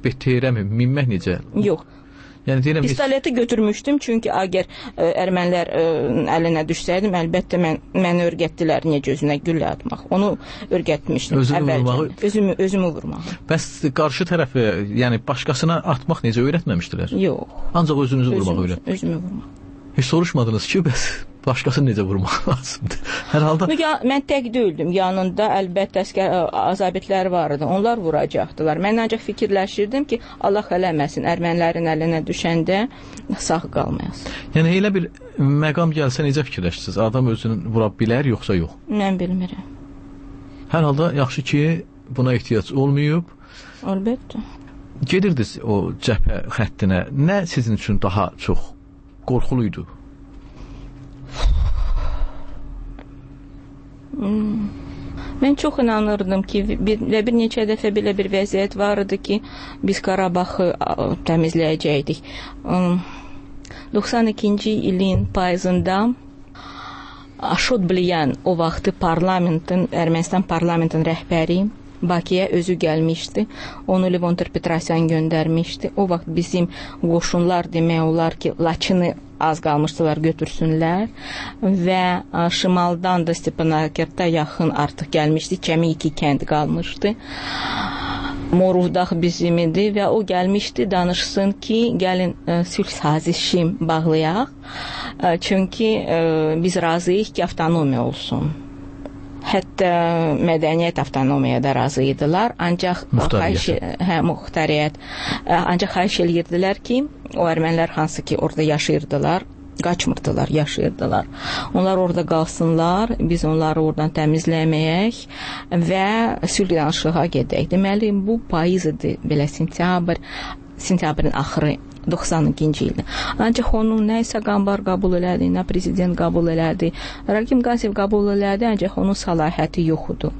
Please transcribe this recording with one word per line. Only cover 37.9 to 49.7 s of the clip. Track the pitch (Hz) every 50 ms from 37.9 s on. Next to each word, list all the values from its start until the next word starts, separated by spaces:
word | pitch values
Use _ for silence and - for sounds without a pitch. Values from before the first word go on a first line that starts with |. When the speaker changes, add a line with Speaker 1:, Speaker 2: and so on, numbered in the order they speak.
| 95 - 117 110 117 127 143 139 113
Speaker 1:
yoxsa | 101 - - 104 90
yox? | 82 80 - - - -
Speaker 2:
Mən | 214 208 202 196 190 180
bilmirəm. | 180 175 185 185 185 180 - - - - - - - - - - - - - - - - - - - - - - - - -
Speaker 1:
Hər | 165 160 147
halda | 139 143 160 170 160 147 135
yaxşı | 123 - -
ki, | 139 - - 147 147 156 165 165 - - - - - -
buna | 123 127 127 127 127 117
ehtiyac | - - 120 107 95 - -
olmayıb. | 135 135 143 139 143 147 147 151 170 170 - - - - - - - - - - -
Speaker 2:
Əlbəttə. | - 190 196 190 190 226 240 262 - - - 233 214 - - - - - - - - - - -
Speaker 1:
Gedirdiniz | - - - 185 190 208 165 127 107 - - - -
o | 110 107 101 90 87 - -
cəbhə | - - 113 - - - - 98 98 - -
xəttinə. | - 110 - - - - 95 92 90 - - 139 135
Nə | 143 165 196 202 185 165
sizin | - - 120 113 110 101
üçün | - - 107 98
daha | - 101 92 104 95 - - -
çox | - - 92 - - - - - - - - - - - - - - -
qorxulu | 127 120 117 - 131 127 117
idi? | 104